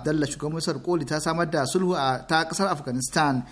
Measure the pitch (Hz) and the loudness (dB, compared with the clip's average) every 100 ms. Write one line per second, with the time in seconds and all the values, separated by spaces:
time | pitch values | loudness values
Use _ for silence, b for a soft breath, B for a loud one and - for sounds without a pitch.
0 | 156 156 139 - 147 160 156 143 - 175 | 0 0 0 -2 -4 -4 -2 -4 0 -2
1 | 139 156 165 160 170 156 156 185 185 175 | 0 -2 -2 0 0 0 0 2 2 2
2 | 135 127 - 160 160 160 196 165 139 123 | 0 0 2 2 2 0 0 0 -2 -4
3 | 123 170 151 127 123 | 0 2 4 2 -2